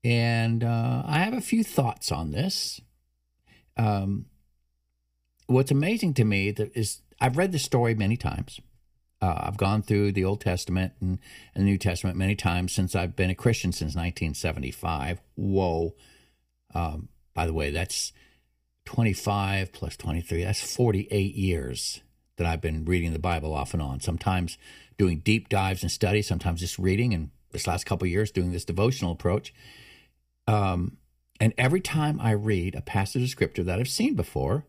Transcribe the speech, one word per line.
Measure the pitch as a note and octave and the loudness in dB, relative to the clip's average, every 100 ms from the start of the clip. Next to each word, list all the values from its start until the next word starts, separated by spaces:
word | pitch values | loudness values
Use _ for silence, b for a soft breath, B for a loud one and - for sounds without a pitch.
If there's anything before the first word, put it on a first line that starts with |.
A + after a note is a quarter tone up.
And, | A#2+ A#2 A#2 A#2 A2+ A#2 | 2 2 4 2 2 2
uh, | A#2 A#2 A#2+ B2 C#3 | 2 0 0 -2 0
I | D3+ | 0
have | G3 | 0
a | B3 | -2
few | - A3+ | 0 0
thoughts | A3 - B2 - - | 2 2 0 -2 -4
on | C#2 D#2+ | -2 -2
this. | D2 F3+ - - - - _ _ _ _ _ b b b - | -2 -2 -2 -6 -8 -18 _ _ _ _ _ b b b 0
Um, | A2 G2+ G2 G2 - _ _ _ _ _ _ _ _ _ _ _ - | 2 2 0 -4 -6 _ _ _ _ _ _ _ _ _ _ _ 2
what's | B2+ C3+ | 2 4
amazing | C#3 D#3+ A3+ F3+ | 2 2 0 0
to | C3+ | 2
me | G#2+ G2+ G2 | 4 4 0
that | G#2 G#2 - | -2 -4 -2
is, | G#2 - _ - | -4 -4 _ -2
I've | B2 B2+ | 0 2
read | F#3+ | 0
the | E3 | 0
story | - B2+ A#2 | 0 2 2
many | A2 G2 A#2+ | 2 2 0
times. | - - - - - _ _ _ _ _ | -2 -4 -8 -12 -20 _ _ _ _ _
Uh, | F#2 D#2+ | 0 0
I've | - G2+ | -4 0
gone | F#2+ G#2+ | 0 0
through | - G#2 G2+ | 2 2 4
the | F#2+ | 2
Old | F#2 G2+ | 0 0
Testament | - F2+ - F2+ F#2 - | 0 -2 0 0 -2 -2
and, | F#2 F2+ B B B | -4 -4 B B B
and | - | 0
the | G2 | 2
New | F#2+ | 2
Testament | G2 F2 F#2+ F2 | 0 0 -2 0
many | F#2+ | 0
times | E2+ - F2+ F2+ | 0 0 0 0
since | - F#2 F2+ | 0 0 0
I've | F2 | -2
been | - F#2 | 0 0
a | F2+ | 2
Christian | A#2+ A2+ F#2 | 2 2 0
since | E2+ D#2 | -2 -4
nineteen | D2 F2 - D#2+ | -2 -4 -2 -4
seventy-five. | D2 E2 D2 C2 - E2+ D#2 C2+ F2 _ - | -2 -4 -4 -6 -6 -4 -2 -4 -6 _ -6
Whoa. | G2+ F#2+ F2+ E2 E2 - b b b b b _ _ | 0 2 2 0 -2 -4 b b b b b _ _
Um, | E2+ E2 D#2 - _ _ | -4 -4 -4 -12 _ _
by | - E2 | -4 -2
the | |
way, | D#2+ C#2+ | 0 -2
that's | D#2 F#2 - - b b b b _ _ _ | -2 -4 -4 -6 b b b b _ _ _
twenty-five | - - A#2 F#2+ - G2+ G2 G2 F#2 | -6 0 2 2 -2 0 0 -2 -4
plus | - D#2+ - | -8 -10 -8
twenty-three. | - D#2+ E2 E2+ | -4 -4 -2 -2
That's | F2+ F#2+ - | 0 -2 -4
forty-eight | - A#2+ G#2 G2+ G2+ G2 | 0 2 2 0 0 0
years | G#2 F#2+ E2 B1+ B1 - - _ _ _ - | 0 0 0 -2 -6 -8 -10 _ _ _ -4
that | E2+ | -2
I've | D#2+ | 0
been | E2 D#2 | -2 -4
reading | D#2 F2+ E2 | 0 0 0
the | D#2+ | -2
Bible | F2 E2 D2+ | -2 -2 -2
off | D2+ C2 | -4 -4
and | E2+ | -4
on, | C#2+ C2 | -4 -4
sometimes | - E2+ - F#2 F2 - B B B - | -4 -2 0 0 -2 -8 B B B 2
doing | F#2+ D#2+ | 4 4
deep | F#2 A2 - | 2 2 2
dives | G2 F#2+ F#2 | 0 0 -2
and | F#2 | -4
studies, | - G#2+ G#2 G2+ | 0 2 2 0
sometimes | F2 F#2 E2+ | -2 -2 -2
just | F2+ - | -4 0
reading, | F#2 F#2+ A#2+ | 2 2 2
and | F#2 D2+ _ _ | 0 -4 _ _
this | - - | -6 -4
last | E2+ | -4
couple | - F#2 F#2 | -2 0 0
of | |
years | F2+ G#2+ | 0 0
doing | - F2+ | 0 -2
this | F2 | -2
devotional | - E2+ A2 C3 F2 | -4 2 2 2 -2
approach. | E2 F2 F#2+ - B B B B B B B _ _ - | 0 0 0 -4 B B B B B B B _ _ 0
Um, | G#2+ G2 F2+ F2 - _ _ _ _ | 2 2 0 -2 -6 _ _ _ _
and | A2+ - | 2 4
every | B2+ F3+ | 2 2
time | F#3 D#3 D3+ D3+ | 0 0 0 2
I | A#2 | 2
read | G#2 G#2+ G2 F2+ | 2 2 0 0
a | - | -4
passage | - G2+ G2 B2 | -4 -2 0 0
of | B2+ | -2
Scripture | - F2+ - | 0 -2 0
that | F2 F2+ | -2 0
I've | C3 | -2
seen | - B3 | 0 0
before | B3+ E2+ - C2+ B2+ | 0 -2 -2 0 -2